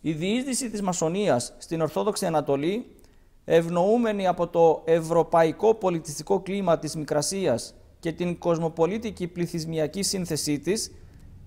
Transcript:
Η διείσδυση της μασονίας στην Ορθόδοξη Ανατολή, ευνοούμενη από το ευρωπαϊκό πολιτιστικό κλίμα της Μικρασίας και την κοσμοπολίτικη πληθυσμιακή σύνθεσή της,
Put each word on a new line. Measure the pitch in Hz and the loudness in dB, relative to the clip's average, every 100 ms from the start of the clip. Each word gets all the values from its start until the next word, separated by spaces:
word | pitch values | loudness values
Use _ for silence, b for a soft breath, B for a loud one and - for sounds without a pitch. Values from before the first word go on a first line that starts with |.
Η | - | -4
διείσδυση | 160 180 233 277 240 254 | -4 -2 -2 -2 -6 -6
της | 208 | -4
μασονίας | 196 175 160 180 202 127 - - | -4 -2 -2 0 2 0 -2 -12
στην | - 165 | -8 -4
Ορθόδοξη | 156 190 202 202 185 | -2 -2 -2 -2 -2
Ανατολή, | 160 143 139 151 208 262 - b b b b | -2 0 0 0 -4 -6 -18 b b b b
ευνοούμενη | - 165 170 175 185 233 233 208 185 | 2 2 4 0 4 4 2 0 0
από | 175 170 | 0 0
το | 170 165 156 | 4 6 4
ευρωπαϊκό | - 165 160 170 147 170 165 156 214 | 2 2 4 2 4 4 4 4 2
πολιτιστικό | 220 185 170 156 143 156 196 | 2 2 -2 -4 -12 -2 -2
κλίμα | 185 196 185 160 | 0 -4 2 0
της | 156 160 | 0 -6
Μικρασίας | 147 147 147 196 180 117 - - - - | -2 0 0 -2 0 0 -2 -16 -20 -10
και | 170 | -8
την | 156 175 170 | -4 -4 -2
κοσμοπολίτικη | 175 165 165 160 165 220 220 190 180 | 0 0 0 0 0 0 -6 -8 -8
πληθυσμιακή | 175 170 170 160 160 151 190 | -4 -4 -4 -6 -2 -2 -2
σύνθεσή | 190 196 175 151 - 143 | -4 -2 -4 -4 -2 -2
της, | 135 214 - b b b b b | -2 -2 -4 b b b b b